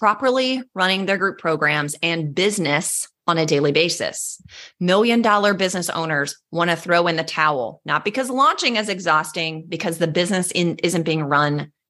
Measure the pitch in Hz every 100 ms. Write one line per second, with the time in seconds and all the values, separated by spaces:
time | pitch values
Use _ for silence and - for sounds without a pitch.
0 | 214 214 262 262 254 262 254 190 185 190
1 | 190 196 190 - 170 156 151 151 147 -
2 | 165 165 151 143 190 208 156 147 190 -
3 | - _ - 165 160 147 147 147 170 -
4 | 87 - - - - - - - 175 190
5 | 233 233 220 208 202 190 185 185 175 -
6 | 165 147 143 - _ 165 175 165 175 175
7 | 175 165 160 - 156 143 113 - - 151
8 | 208 214 262 262 285 370 320 226 208 185
9 | 170 156 160 180 160 160 160 165 180 165
10 | 170 156 175 190 180 180 170 160 175 175
11 | 160 160 143 143 147 147 143 _